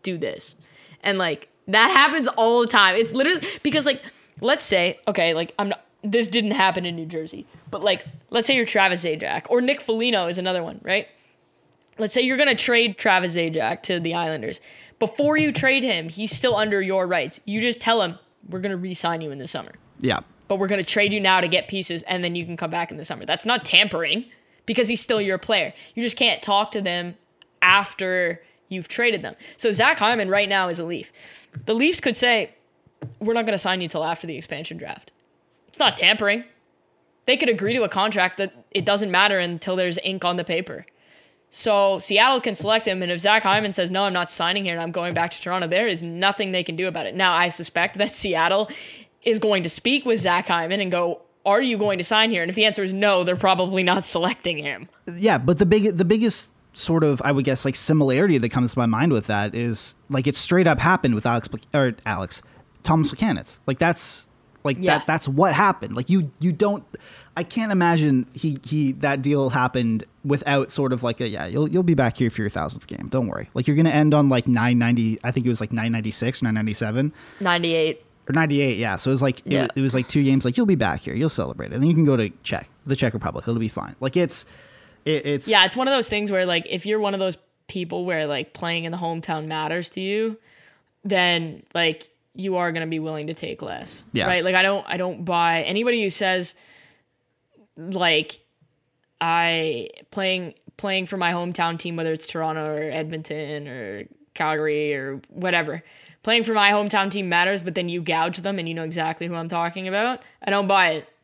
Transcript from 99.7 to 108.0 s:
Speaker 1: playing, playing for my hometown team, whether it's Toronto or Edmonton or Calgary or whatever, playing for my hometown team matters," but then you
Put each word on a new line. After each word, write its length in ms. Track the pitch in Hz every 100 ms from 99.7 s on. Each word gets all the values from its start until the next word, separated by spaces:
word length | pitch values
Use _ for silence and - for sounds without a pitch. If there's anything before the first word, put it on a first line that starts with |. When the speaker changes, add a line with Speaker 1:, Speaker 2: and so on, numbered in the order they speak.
| 120 95 - _
Speaker 1:
playing, 440 | - 190 185 175 - - -
playing 300 | 202 190 180
for 100 | 190
my 160 | 175
hometown 460 | 175 175 175 170 165
team, 180 | 175 165
whether 160 | 165
it's 140 | 160 -
Toronto 400 | 165 160 156 151
or 160 | 151 156
Edmonton 800 | 139 156 160 156 151 147 151 147
or 360 | 127 104 98 - _ _
Calgary 600 | - 156 156 156 151 151
or 260 | 143 135 139 -
whatever, 540 | - 180 175 151 165 _ - - _
playing 220 | - 233
for 80 | 226
my 180 | 220 202
hometown 380 | 208 208 208 196
team 180 | 196 185
matters," 340 | 170 180 196
but 120 | 175
then 140 | 175 175
you 140 | 175